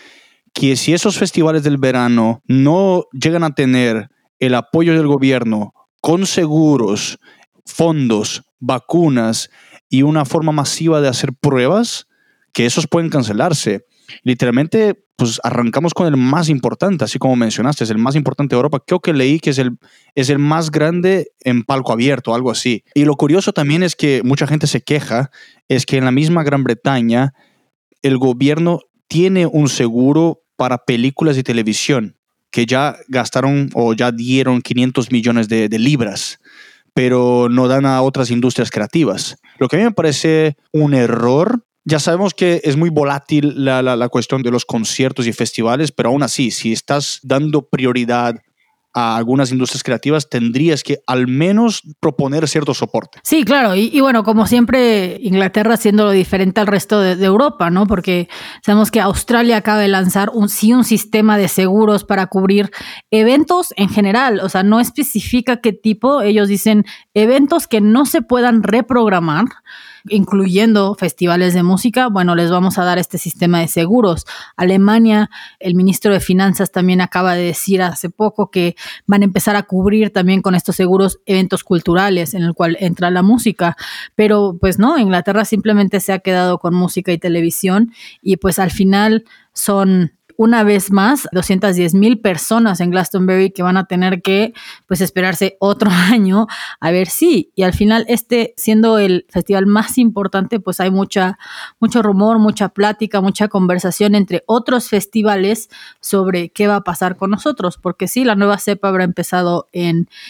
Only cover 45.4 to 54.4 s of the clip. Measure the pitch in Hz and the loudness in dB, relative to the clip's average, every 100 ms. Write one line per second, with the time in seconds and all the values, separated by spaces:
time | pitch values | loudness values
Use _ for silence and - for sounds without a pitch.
45.4 | 117 - 113 131 151 - 117 139 131 - | -6 -4 -2 -2 -4 -2 -2 0 -2 -2
46.4 | 120 - 113 110 - 143 147 - 135 135 | -4 -4 -4 -4 -4 -4 -4 -8 -4 -2
47.4 | 151 147 135 127 127 123 117 120 120 113 | 0 -2 -4 -4 -2 -2 -2 -2 -2 -6
48.4 | _ _ _ _ _ 123 117 113 117 135 | _ _ _ _ _ -4 -2 -2 0 0
49.4 | 131 127 127 139 - 117 143 151 143 127 | 0 -2 -4 -6 -4 -4 -2 -2 -2 -4
50.4 | 117 127 165 143 - 143 - 127 127 131 | -2 0 0 0 -2 -6 -4 -2 0 0
51.4 | 175 208 233 - - - 160 - 135 147 | 0 2 0 -2 -10 -4 -4 -2 -2 -2
52.4 | 156 160 143 135 127 113 - - - 311 | -2 -2 -2 -4 -4 -6 -8 -10 -2 0
53.4 | 208 285 226 185 226 285 269 233 220 220 | 2 2 2 0 0 2 2 2 2 2